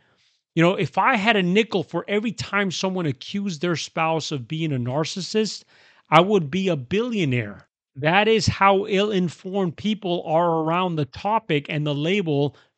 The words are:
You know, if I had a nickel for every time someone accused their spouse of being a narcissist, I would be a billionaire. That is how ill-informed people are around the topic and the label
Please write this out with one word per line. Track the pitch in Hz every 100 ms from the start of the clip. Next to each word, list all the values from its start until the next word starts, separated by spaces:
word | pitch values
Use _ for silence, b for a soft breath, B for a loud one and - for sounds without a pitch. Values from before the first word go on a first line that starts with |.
| _ _ _ _ _
You | -
know, | 170 208
if | 175 -
I | 214 247
had | 202
a | 220
nickel | 180 190 233 214
for | 143 170 -
every | 202 226
time | - - 202 202
someone | - 190 185 165
accused | 131 - 202 202 156
their | 175
spouse | 156 - - 160 165 -
of | 147 117
being | 160 160
a | 135
narcissist, | 120 135 156 - 165 220 214 - - b b b b
I | 156
would | 185 214 147
be | 175 190
a | 160
billionaire. | 123 190 247 220 156 123 104 98 - _ _ 135
That | 151 185 214
is | 226 -
how | - 196 196 202
ill-informed | 196 208 196 180 - 190 196 185 -
people | - 214 190 175
are | 165 160 175 160
around | 156 170 185
the | 160 143
topic | - 202 220 - 151 143
and | 156
the | 151
label | 143 156 208 165 143 143 b b